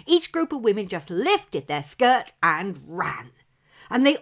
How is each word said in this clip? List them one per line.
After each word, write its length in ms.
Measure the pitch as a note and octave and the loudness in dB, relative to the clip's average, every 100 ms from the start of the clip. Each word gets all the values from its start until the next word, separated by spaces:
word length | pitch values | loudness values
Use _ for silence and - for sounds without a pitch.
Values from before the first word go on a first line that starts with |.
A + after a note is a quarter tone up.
| - | 2
Each 260 | E4+ - | 2 2
group 200 | E4 D#4+ | -4 -4
of 100 | C#4+ | 0
women 260 | A3+ G3+ F#3 | 0 0 -4
just 200 | F3 - | -8 -6
lifted 580 | F3 D4+ G4+ - D3 C3 | -2 0 0 -2 -10 -6
their 160 | D3 | -6
skirts 500 | C#3 - B3 B3+ - _ | -6 2 4 4 0 _
and 380 | E3+ D#3+ G3 D3+ C#3 | 0 0 -4 -10 -12
ran. 440 | E3+ - - A#2+ _ _ _ _ _ - | -6 -6 -6 -14 _ _ _ _ _ -4
And 160 | A#3+ | 2
they 120 | C#4 D4+ | 4 2